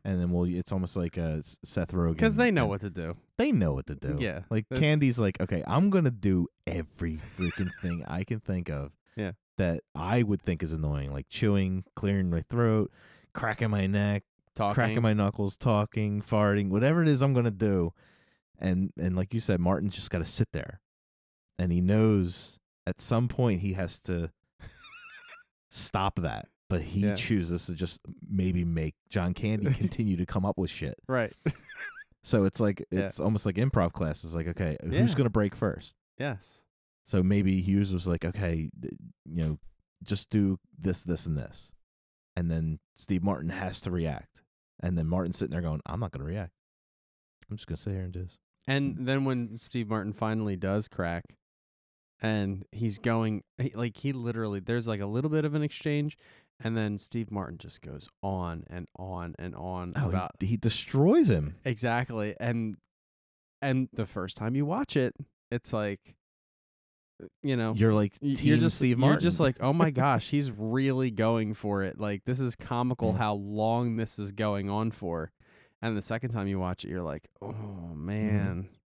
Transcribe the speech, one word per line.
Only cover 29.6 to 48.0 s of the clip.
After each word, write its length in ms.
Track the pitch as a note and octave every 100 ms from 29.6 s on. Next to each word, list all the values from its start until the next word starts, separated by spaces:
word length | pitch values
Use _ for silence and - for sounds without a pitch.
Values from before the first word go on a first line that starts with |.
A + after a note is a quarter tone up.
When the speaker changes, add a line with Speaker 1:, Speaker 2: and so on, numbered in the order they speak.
| C#3
Speaker 2:
<laughs> 80 |
Speaker 1:
continue 420 | C3 G2+ - G#2+ F2+
to 80 |
come 220 | F2+ G2+ G2
up 100 | G2
with 140 | F2
shit. 240 | - C#2+ - -
Speaker 2:
Right. 240 | B2+ A2 - -
<laughs> 60 | - - - - - - _
Speaker 1:
So 200 | - A#2
it's 160 | G2 -
like, 260 | G#2+ F#2+ -
Speaker 2:
Yeah. 80 | F#2
Speaker 1:
it's 180 | G2 -
almost 260 | E2+ G#2
like 120 | G#2 F2+
improv 360 | C3 A2+ E2+
class. 280 | - D#2+ D2
It's 100 | E2 E2+
like, 100 | D#2+
"Okay, 300 | E2+ F2 -
Speaker 2:
Yeah. 200 | E2 B2+
Speaker 1:
who's 160 | A#2+ C#3+
gonna 120 | B2
break 280 | A2 G#2 -
first?" 400 | G#2 - - - _ -
Speaker 2:
Yes. 440 | C#3 G2+ - - _ _ _ _
Speaker 1:
So 160 | - G2
maybe 400 | F#2 G2+ F#2+ F#2+
Hughes 320 | F#2 G2 G2
was 140 | F#2 F#2
like, 180 | E2+
"Okay, 460 | E2+ F#2+ F#2 E2 D#2 -
d-, 120 | - - A#1+ -
you 180 | - E2+
know, 160 | D#2+ D2+ - - _ -
just 260 | - G2+ -
do 300 | A2 G2 F#2+ _ -
this, 240 | F2+ F2
this, 240 | - E2 E2+
and 100 | D2
this." 360 | G#1+ - - - _ _ _ _ _ -
And 120 | E2+
then 300 | E2 D#2+ D#2 _
Steve 300 | - - F#2+
Martin 240 | F#2+ D#2 D#2+
has 300 | - F#2 G2
to 100 | F#2+
react. 500 | F2 D#2+ C2 - _ _ _ _ -
And 160 | F2 E2+
then 120 | D#2+
Martin's 280 | F2+ F2 -
sitting 140 | -
there 120 | D#2+
going, 180 | E2+ D2+
"I'm 140 | - F#2+
not 140 | G#2
gonna 100 | C2+
react. 280 | D2 G2 E2+ _ _ _ _ _ _ _ _ _ -
I'm 60 | G#2+
just 100 | -
gonna 100 | E2
sit 180 | G#2
here 100 | F#2+